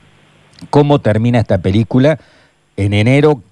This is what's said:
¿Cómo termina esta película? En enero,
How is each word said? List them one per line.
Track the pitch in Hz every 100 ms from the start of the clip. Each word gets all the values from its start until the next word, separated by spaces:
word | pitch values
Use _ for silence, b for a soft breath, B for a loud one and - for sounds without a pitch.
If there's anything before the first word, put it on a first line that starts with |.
| - _ _ _ _ _ -
¿Cómo | 143 143 143
termina | 110 107 120 120
esta | 107 98
película? | 95 101 110 127 135 147 b b b b _ -
En | 101
enero, | 101 110 139 151 135 -